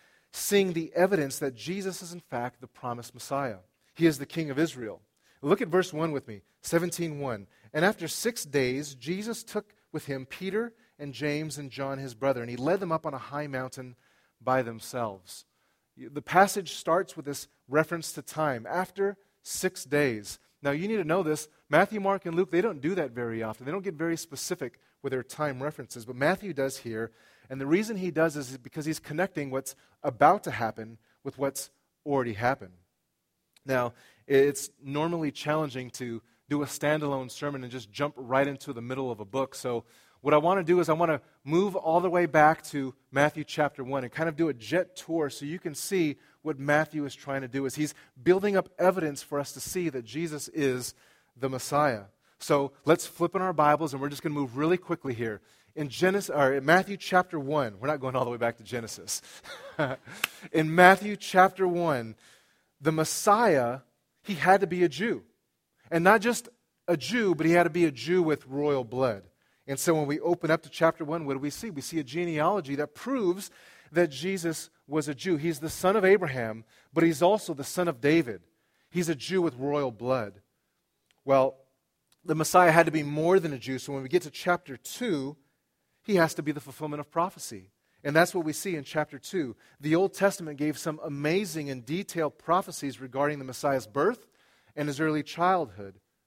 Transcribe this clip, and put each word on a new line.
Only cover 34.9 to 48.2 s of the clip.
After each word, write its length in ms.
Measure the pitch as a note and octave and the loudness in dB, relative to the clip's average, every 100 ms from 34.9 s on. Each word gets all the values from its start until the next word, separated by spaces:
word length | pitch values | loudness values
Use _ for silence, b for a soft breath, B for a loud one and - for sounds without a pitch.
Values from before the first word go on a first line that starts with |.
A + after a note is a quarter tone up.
| C#3+ E3 E3+ D3+ | -2 -2 -2 -4
challenging 580 | - D3+ D#3 D3+ C3 B2+ | -4 -2 -2 -2 -6 -10
to 300 | - B2 A2+ - _ - | -10 -8 -10 -14 _ -4
do 160 | D3 | -4
a 20 | C#3 | -4
standalone 640 | - D3 D#3 D3 C3+ B2+ | -2 0 0 0 -4 -6
sermon 340 | - D3 C#3 | -8 -8 -6
and 80 | B2 | -10
just 200 | B2+ G#2 | -12 -10
jump 220 | G#2 D3 B2+ | -4 -4 -6
right 300 | B2 C3 C#3 | 0 2 2
into 240 | C3+ - | -2 -10
the 100 | A#2 | -8
middle 300 | A#2+ C3 B2+ | -6 -6 -6
of 80 | G#2 | -6
a 60 | G2+ | -6
book. 300 | C3 C3 - | -4 -4 -4
So 280 | B2+ A#2+ - b b b | -4 -4 -6 b b b
what 120 | F#3+ | 4
I 40 | D3+ | 6
wanna 260 | E3 G3 | 6 2
do 160 | D#3+ F3+ | 4 4
is 80 | E3 | 4
I 60 | |
wanna 280 | D#3 E3+ C#3+ b b | 2 2 0 b b
move 320 | C3+ E3+ G3+ F3+ | 0 2 2 0
all 240 | D#3+ E3+ | 2 2
the 100 | F3+ | 4
way 180 | F3 E3+ | 2 4
back 340 | D3+ D3+ D#3+ - | 6 6 6 -2
to 300 | C#3+ C3+ - _ | -6 -6 -10 _
Matthew 320 | C#3 D3 D#3 | 2 2 0
chapter 400 | C#3+ - D3 - | -6 0 0 -2
one 220 | B2+ C#3 B2 | -6 -6 -6
and 60 | |
kind 180 | - E3 | -4 -4
of 80 | D3+ | 0
do 100 | E3 | 0
a 60 | |
jet 420 | B2 G#2+ E3 F3+ - | -2 -2 -2 -2 -8
tour 340 | - E3 C#3+ | -4 -2 -2
so 160 | - C#3+ | -4 -10
you 140 | F3+ | -8
can 160 | E3+ C#3+ | -8 -8
see 420 | - F#3+ D#3 C3 b b | -2 0 0 -2 b b
what 140 | D#3 C3+ | -8 -4
Matthew 460 | C#3 D3 D#3 D#3 | 2 2 2 -4
is 100 | C#3+ | -6
trying 280 | - C#3+ C3+ | -8 -6 -6
to 80 | C3 | -4
do, 160 | C3+ C3+ | -4 -2
is 100 | D3 | -2
he's 180 | D3+ - b - | -4 -6 b -2